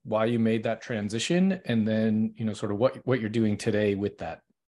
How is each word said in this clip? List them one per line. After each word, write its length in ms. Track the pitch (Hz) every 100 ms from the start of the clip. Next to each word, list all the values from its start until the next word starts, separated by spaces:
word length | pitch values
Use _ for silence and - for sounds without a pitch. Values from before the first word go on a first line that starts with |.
why 220 | 120 107 113
you 140 | 120
made 240 | 113 113
that 180 | 113 110
transition, 800 | - 113 101 110 - 175 190 185 -
and 220 | 117 107
then, 460 | 110 110 110 110 -
you 80 | 110
know, 80 |
sort 180 | 98 107
of 80 | 101
what, 260 | 127 - -
what 140 | 123
you're 100 | 107
doing 260 | 117 110 101
today 380 | 117 104 104
with 240 | 98 101 -
that. 240 | 85 80 _ _ _